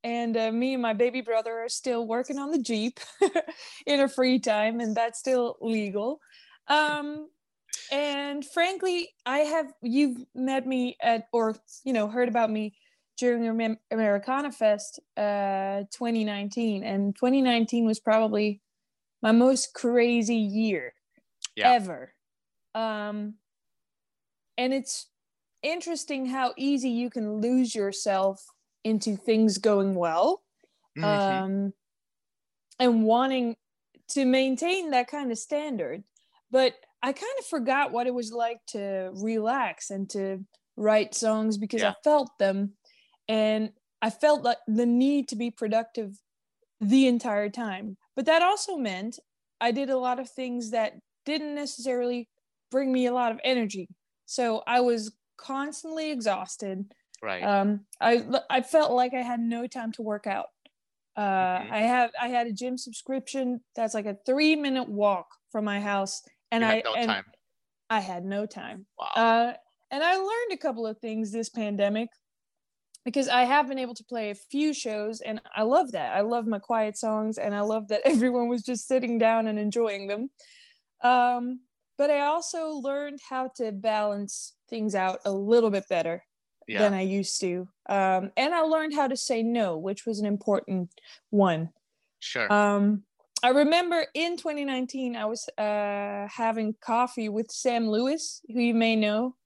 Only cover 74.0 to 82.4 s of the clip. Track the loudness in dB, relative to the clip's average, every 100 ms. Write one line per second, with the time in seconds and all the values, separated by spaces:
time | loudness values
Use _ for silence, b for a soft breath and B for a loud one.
74 | -10 -8 -6 -8 -6 -2 0 -2 -6 -4
75 | -6 -6 -8 -10 -8 -2 2 4 2 -2
76 | -2 -2 0 -2 -2 -6 -2 -2 -2 -4
77 | -4 -2 -4 -4 -4 -2 -2 -2 -2 2
78 | 4 4 4 2 0 -2 -4 -8 0 0
79 | 0 2 4 2 0 -2 -2 0 -2 -2
80 | -6 -6 -6 _ b b b b _ _
81 | 4 4 4 0 -4 -10 _ _ _ 0
82 | 2 4 2 0